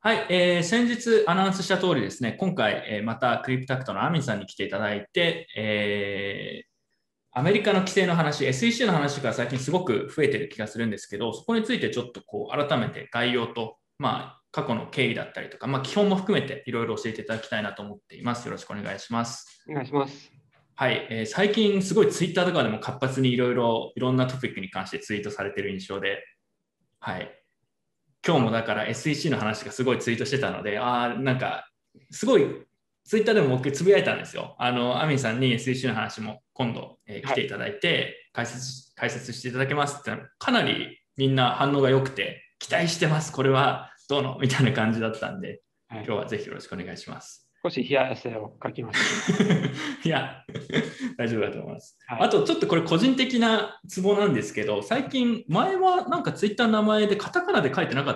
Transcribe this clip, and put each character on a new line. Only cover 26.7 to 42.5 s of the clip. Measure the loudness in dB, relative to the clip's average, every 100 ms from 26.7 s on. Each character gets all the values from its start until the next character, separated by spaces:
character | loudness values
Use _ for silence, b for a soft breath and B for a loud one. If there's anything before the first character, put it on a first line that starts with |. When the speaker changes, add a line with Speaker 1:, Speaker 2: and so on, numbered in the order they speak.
| _ _ _
Speaker 1:
は | -10 -8
い。 | -10 -14 _ _ _ _ _ _ _ _ 0
今 | 2
日 |
も | 4
だ | 0
か | 0
ら | -2 -2
エ |
ス | -4 -2
イ |
ー | -2
シ | 0
ー |
の | 0
話 | 0 -4
が | -8
す | -2 0
ご |
い | 2
ツ | 0
イ | -2
ー |
ト | -2
し |
て | 0
た | -2
の | -4
で、 | -4 -2
あ | 0 0 -2 -2
ー、 |
な | 0 0
ん |
か、 | -2 -6 -10 _ _ _ _
す | -4 4
ご | 6
い | 4 -2 -14 _ _ _ -2
Twitter | 2 4
で | 4
も | 4 2
僕 | 0
つ | 2 6
ぶ |
や | 6
い |
た | 6 -2
ん |
で | -6
す | -10
よ。 | -10 -2
あ | 0
の、 | 2 0 0
ア | 2
ミ | 2
ン |
さ | 0
ん | 2
に | 2
エ | 2
ス | 0
イ | -2
ー |
シ | 0
ー |
の | -2
話 | -4 -6
も | -10 -10 _
今 | -4 -4
度、 | -2 -10 -18 -14
え | -10
ー、 | -2
Speaker 2:
は |
い。 |
Speaker 1:
来 | -2
て | -2
い |
た | -4
だ | -8
い | -2
て、 | 0 0 -2 -10 -12
解 | -6 -6
説、 | -6 -10 -12 -18 -6
解 | -4
説 | -4 -10
し | -8
て | -6
い |
た | -2
だ | 0
け | 0
ま | -2
す | -4
っ |
て | -8
言 | -8
っ |
た | -10
ら、 | _
か | 0
な | 2
り | 2 -2 -4 -12 _ 0
み | 2
ん | 4
な | 4
反 | 4 2
応 | 4
が | 6
良 | 4
く | 2
て、 | -2 -6 -6 -18